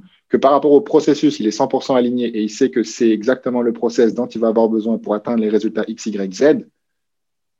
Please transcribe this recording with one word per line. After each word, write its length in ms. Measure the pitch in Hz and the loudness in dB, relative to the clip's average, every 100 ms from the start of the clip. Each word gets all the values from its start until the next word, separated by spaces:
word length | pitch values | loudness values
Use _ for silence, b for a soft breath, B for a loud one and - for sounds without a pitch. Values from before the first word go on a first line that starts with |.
| B B _ | B B _
que 80 | 127 | 2
par 140 | 135 | 4
rapport 200 | 143 147 | 4 4
au 80 | 143 | 4
processus, 640 | 139 156 151 143 151 139 | 4 2 2 2 0 0
il 60 | 107 | -4
est 40 | |
cent 160 | 104 135 | -2 -2
pour 160 | 127 | -2
cent 120 | - 131 | 0 0
aligné 320 | 123 123 120 | 0 -2 -4
et 160 | 113 | -4
il 60 | 107 | -6
sait 200 | - 131 | 0 0
que 120 | 127 | 0
c'est 260 | 107 - 117 | -4 0 0
exactement 520 | 107 107 131 - 123 | 2 0 -2 -2 -2
le 120 | 120 | -2
process 400 | 117 117 117 113 | -2 -4 2 0
dont 140 | 101 123 | 0 -6
il 120 | 113 | -2
va 80 | 113 | 0
avoir 220 | 110 113 | 2 2
besoin 280 | 110 107 110 | 0 -2 -4
pour 180 | - 104 | -4 -6
atteindre 260 | 120 117 | -2 -2
les 80 | 107 | 0
résultats 340 | 107 107 110 107 | 0 -2 -4 -6
X, 200 | 113 113 | -8 -8
Y, 280 | 101 98 | -6 -8
Z, 100 | 92 139 131 - _ _ _ _ _ _ _ _ | 0 2 2 -4 _ _ _ _ _ _ _ _